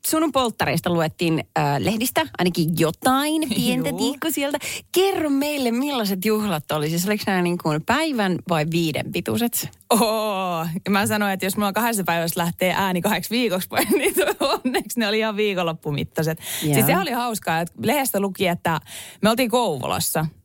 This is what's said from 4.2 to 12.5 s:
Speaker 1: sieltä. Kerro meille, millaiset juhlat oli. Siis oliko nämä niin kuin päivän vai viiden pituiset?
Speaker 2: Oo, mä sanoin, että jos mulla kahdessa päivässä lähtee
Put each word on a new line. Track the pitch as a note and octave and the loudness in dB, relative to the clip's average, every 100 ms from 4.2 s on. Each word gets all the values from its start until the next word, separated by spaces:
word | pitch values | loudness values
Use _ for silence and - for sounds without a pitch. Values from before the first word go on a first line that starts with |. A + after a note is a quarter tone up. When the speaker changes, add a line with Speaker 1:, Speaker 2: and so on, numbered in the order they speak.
| D#4+ | -4
Speaker 1:
sieltä. | D4 C#4+ C#4+ - - - | -2 -2 -4 -6 -10 -2
Kerro | F#4 G4 F4+ D#4 | 2 2 2 0
meille, | C#4 D4 D4 B3 | 0 0 0 0
millaiset | A#3 C#4+ C4+ G#3 F#3+ G3+ | 0 0 -2 -2 0 0
juhlat | G#3+ G#3 D#3+ - | 0 0 -2 -2
oli. | D#3 D3+ | -2 0
Siis | E3+ F#3 | 0 0
oliko | G#3+ - | -2 0
nämä | F#3+ | 0
niin | F3 F3 | 2 0
kuin | D#3+ D3+ D#3 | 0 -2 0
päivän | C4+ D#4+ B3+ G3 E3 - | 0 0 0 0 -2 0
vai | E3 D#3 | 2 2
viiden | E3+ D#3+ C3 - | 2 0 -2 -4
pituiset? | F3+ F3+ A3 A#3 - - - _ | -4 -2 0 0 -2 -8 -12 _
Speaker 2:
Oo, | A3+ A3+ A3 G#3+ F#3+ F#3+ E3+ E3 E3 F#3+ | 2 4 2 0 -2 -2 -2 -2 -4 0
mä | G3 G#3+ | 2 2
sanoin, | G#3+ G3+ | 2 0
että | F#3+ F#3+ | 0 -2
jos | G3 | 0
mulla | G3+ | 0
kahdessa | F#3+ A#3 A3+ | 0 0 0
päivässä | F3+ E3+ E3 E3+ | 0 0 0 -2
lähtee | E3+ | -2